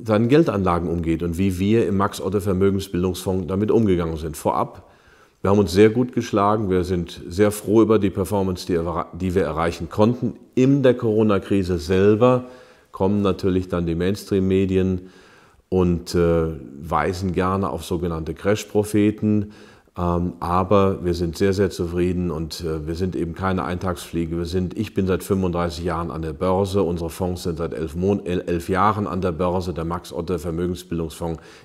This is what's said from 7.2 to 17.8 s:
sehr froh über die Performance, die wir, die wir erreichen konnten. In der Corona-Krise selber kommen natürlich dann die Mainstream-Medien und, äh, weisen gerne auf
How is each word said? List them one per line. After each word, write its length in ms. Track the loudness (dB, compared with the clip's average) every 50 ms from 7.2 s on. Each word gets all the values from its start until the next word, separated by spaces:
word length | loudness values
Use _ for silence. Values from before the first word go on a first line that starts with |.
| -14 -6
sehr 220 | 0 2 2 2
froh 320 | 2 0 -2 2 6 6
über 160 | 6 6 6 4
die 140 | 4 2
Performance, 560 | 0 0 -2 0 0 0 0 0 -2 -4 -2 -2
die 60 | 0
wir, 340 | 0 0 0 -2 -4 -4 -6 -6 -4
die 140 | -2 0 2
wir 80 | 2
erreichen 480 | 0 0 0 0 -2 -2 -2 -4 -8 -6
konnten. 460 | 0 2 2 2 2 0 -2 -6 -6 -6 -12 -6 0
In 300 | 2 4 4 4 6 6
der 100 | 4 4
Corona-Krise 840 | 4 2 0 2 4 4 4 4 2 0 0 0 0 2 0 0 -2
selber 640 | 0 0 2 4 6 6 6 6 6 4 4 2 0 -6 -14 -20 -20 -20 -20 _ _ _
kommen 320 | -6 -2 -2 0 0 2 0
natürlich 440 | 0 0 0 0 0 0 0 -2 -2
dann 200 | -4 -4 -2 -2
die 80 | -2
Mainstream-Medien 1120 | -2 0 -2 -2 -4 -4 -2 -2 0 2 2 2 2 2 2 2 2 2 2 0 -2 -4 -10 -20 -20 -20 -20 -20 -20 -20 _ _ _ _ -2
und, 440 | 0 2 2 2 2 0 -2 -2 0
äh, 360 | 2 2 4 4 2 0 -2 -4 -8 -12 -16 -16 -14
weisen 520 | -8 -4 -2 0 0 0 -2 -2 -4 -4
gerne 400 | -2 0 0 0 0 -2 -2 -4
auf 120 | -6 -6